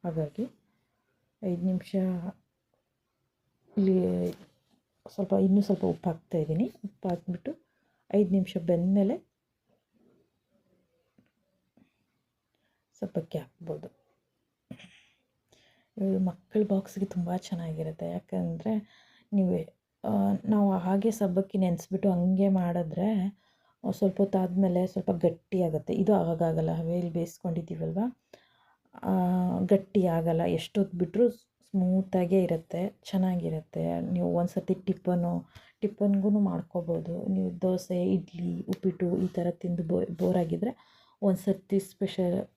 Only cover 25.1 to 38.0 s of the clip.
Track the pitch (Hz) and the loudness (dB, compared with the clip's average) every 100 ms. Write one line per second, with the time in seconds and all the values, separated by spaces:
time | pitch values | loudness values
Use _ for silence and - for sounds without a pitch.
25.1 | 170 175 165 _ 190 175 156 - - 196 | 2 2 0 _ 0 0 -2 -4 0 4
26.1 | 202 170 165 165 160 160 165 165 175 175 | 4 4 0 0 0 0 -2 -2 -2 -2
27.1 | 165 170 - 185 165 165 160 160 165 240 | -4 -6 -6 -6 -4 -6 -6 -4 -2 -2
28.1 | 247 _ - _ _ _ _ _ - 190 | -4 _ -20 _ _ _ _ _ -10 -2
29.1 | 190 180 180 180 180 185 196 196 208 180 | 0 2 2 0 0 2 2 4 2 2
30.1 | 165 165 165 175 170 - 214 196 175 175 | 2 2 2 2 0 -2 0 0 0 -2
31.1 | 202 240 - _ _ _ 196 185 190 190 | 2 2 2 _ _ _ 0 2 2 2
32.1 | 185 180 190 175 165 165 170 190 - - | 0 2 2 2 -2 -4 -6 -6 -8 -6
33.1 | 196 185 180 165 160 - 165 165 170 170 | 0 0 0 -2 -6 -6 -6 -2 -2 -2
34.1 | 180 175 175 175 - - 185 - 185 - | -2 0 0 0 -2 -2 -4 -2 -4 0
35.1 | 175 175 170 - - - _ 208 208 208 | 0 0 -2 -6 -20 -20 _ -6 0 2
36.1 | 196 196 208 196 170 - 180 165 165 165 | 2 2 2 2 -2 -4 -8 -4 -4 -4
37.1 | 175 - 190 185 175 190 185 - 180 | -6 -2 0 -2 0 0 0 -2 -2